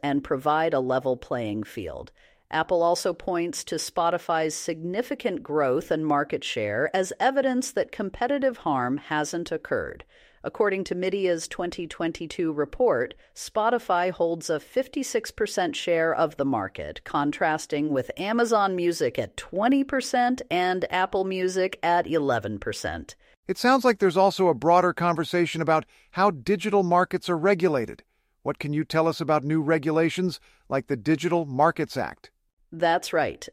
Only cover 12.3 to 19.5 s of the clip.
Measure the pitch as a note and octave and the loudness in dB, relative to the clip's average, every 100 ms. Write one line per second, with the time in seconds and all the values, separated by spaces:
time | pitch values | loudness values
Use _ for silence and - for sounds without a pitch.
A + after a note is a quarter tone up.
12.3 | - E3 D3+ C#3+ - B3 C3 B2 - _ | -4 -2 0 -2 2 2 4 0 -6 _
13.3 | - - A3 A3 A#3+ A#3 F3 F#3 F3+ E3+ | -18 -6 0 2 2 2 2 2 0 0
14.3 | E3+ D#3 D#3 - B3 - D4 C4 A#3 - | 0 -2 -4 -2 -4 -2 -4 -2 -4 -4
15.3 | - G#3 - F3 - - E3 E3 - D#3+ | -4 -4 -2 -2 -2 0 2 2 2 0
16.3 | D3+ C#3 A#2+ F#2+ - D2+ - - D#3 C#3+ | 0 0 0 -2 -8 -10 -12 -4 -2 -2
17.3 | C#3+ E3 D#3 - D3 D3+ C3+ - - G3 | 0 0 0 -2 -4 0 -2 -2 -6 -2
18.3 | A3+ A#3 A3 G3 F#3 F3 E3 C3 - G#2+ | 0 2 2 2 2 0 0 0 0 -6
19.3 | - - | -10 -8